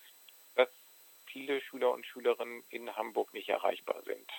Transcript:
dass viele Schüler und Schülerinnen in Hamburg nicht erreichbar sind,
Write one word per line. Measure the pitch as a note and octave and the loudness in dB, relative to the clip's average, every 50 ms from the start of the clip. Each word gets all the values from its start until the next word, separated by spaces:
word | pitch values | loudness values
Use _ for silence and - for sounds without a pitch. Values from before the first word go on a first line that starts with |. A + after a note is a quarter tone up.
| - - - - - - - - - - - | -20 -20 -20 -20 -20 -20 -20 -20 -20 0 4
dass | B2 B2+ - - - - - - - - - - - - | 4 4 4 2 -6 -20 -20 -20 -20 -20 -20 -20 -20 -18
viele | - - C3+ C3+ C#3+ C#3 C3+ | -14 -12 -8 -2 -2 -2 -2
Schüler | - - C3+ B2+ B2+ B2 | -2 -6 -2 0 2 2
und | B2+ A#2+ A#2 | 2 0 -4
Schülerinnen | - - B2+ A#2+ A#2+ A2+ - A#2 A#2+ A#2+ A#2+ - - | -10 -12 0 2 2 2 2 0 -6 -6 -10 -12 -10
in | - A#2 A#2 A2+ G2+ | -10 -8 -8 -6 -4
Hamburg | G#2+ A2+ A2+ G#2+ A2 G#2 - - | -4 -4 0 0 0 -2 0 -4
nicht | G#2 - G#2+ | -6 0 0
erreichbar | A2 - - F#2+ E2 - - - - - - | 2 4 4 2 0 0 -2 -4 -4 -4 -4
sind, | - - - - - - | -6 -6 -6 -8 -12 -12